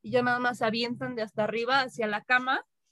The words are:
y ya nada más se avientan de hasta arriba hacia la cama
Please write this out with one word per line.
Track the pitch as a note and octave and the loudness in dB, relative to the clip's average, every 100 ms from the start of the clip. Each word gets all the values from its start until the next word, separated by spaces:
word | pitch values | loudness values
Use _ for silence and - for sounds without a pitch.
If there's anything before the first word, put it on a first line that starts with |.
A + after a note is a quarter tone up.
y | A3 | -2
ya | B3 | 0
nada | B3 B3 | 2 2
más | B3 B3 | 0 0
se | A3+ | 0
avientan | A3+ A#3+ B3 B3+ | 0 -2 -4 -6
de | A#3+ | -6
hasta | A3 - | -6 -2
arriba | G#3+ A3 A#3 C4+ | -2 0 0 2
hacia | C4 - G#3+ | 0 -2 -2
la | G#3 | -4
cama | - B3+ B3+ D#4 - _ _ | 2 2 2 -2 -4 _ _